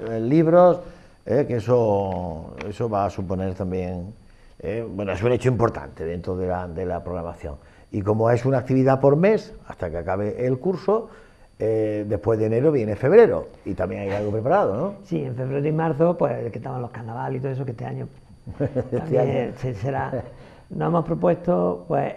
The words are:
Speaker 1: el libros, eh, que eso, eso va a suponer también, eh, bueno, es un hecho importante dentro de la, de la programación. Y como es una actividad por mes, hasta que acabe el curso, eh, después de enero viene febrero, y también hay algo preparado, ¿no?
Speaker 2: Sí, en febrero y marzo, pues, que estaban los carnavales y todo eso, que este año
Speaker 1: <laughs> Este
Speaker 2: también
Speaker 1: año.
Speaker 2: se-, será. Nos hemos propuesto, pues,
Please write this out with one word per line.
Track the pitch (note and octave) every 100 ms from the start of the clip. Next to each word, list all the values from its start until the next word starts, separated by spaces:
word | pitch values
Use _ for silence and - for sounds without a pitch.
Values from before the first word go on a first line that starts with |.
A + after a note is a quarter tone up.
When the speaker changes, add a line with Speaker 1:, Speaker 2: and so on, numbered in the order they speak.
| A2+
Speaker 1:
el | A2+ A#2
libros, | D#3 D#3+ F3 F3+ - - - - - -
eh, | B2 C3+
que | A#2+
eso, | G#2 B2 A2 G2+ G2 F2+ F2+ D#2+ E2 A1+ G#2
eso | G2+ A#2
va | G2+ G2
a |
suponer | - F2+ F#2 F#2+
también, | F2+ F#2 F#2 F2+ F2+ F#2 A#2 - - - -
eh, | - A2 A2+
bueno, | F#2 G2
es | F2+
un | A#2
hecho | B2 C3
importante | A2+ A2+ E2+ C#2 -
dentro | D#2+ F2 E2+ F#2
de | F2+
la, | F2+ F2+
de | E2 F2+
la | E2+
programación. | F2 F2 E2+ E2 E2 C#2 - - -
Y | G#2+
como | G2 A2 A2+
es | A#2+
una | C3 C3
actividad | B2 C3 C3 C3
por | C#3 D3
mes, | F#3+ G#3+ - - -
hasta | - F2
que | E2
acabe | E2 G2 G#2 - B2+
el | C3
curso, | F#3 F3+ - A3 A3+ - - - - -
eh, | A2 A2 G#2+ G#2 G#2
después | G#2 A#2 A2
de | A2
enero | A2+ D3+
viene | C#3+ G#2+ G#2
febrero, | C3 G#3 G#3 E2+ - -
y | -
también | F#2 F#2 G2+
hay | G2+
algo | G2+ G#2
preparado, | G#2+ A2+ G3 D3 G2+
¿no? | F#3+ G3+
Speaker 2:
Sí, | - E3
en | C3+
febrero | A#2+ C3 C#3+ D3
y |
marzo, | D#3 D#3+ C#3+ E3+ E3+
pues, | D3 B2 A#2
que | A2+
estaban | C3+ C3
los | A#2+
carnavales | A2+ A2+ A#2 C3+ C3
y |
todo | C3+
eso, | C3
que | C3
este | A2+
año | B2 C3 B2+ - - - -
Speaker 1:
<laughs> | -
Este | D3 B2+ B2 B2
Speaker 2:
también | - B2 C3 C#3 A#2
Speaker 1:
año. | -
Speaker 2:
se-, | B2+
será. | G2+ B2+ C3 C3+ B2+ - - - - -
Nos | D#3+ D#3
hemos | E3+
propuesto, | D#3+ D#3+ F3 E3+ F3 F3+ F3 F3 E3+
pues, | C#3+ C3+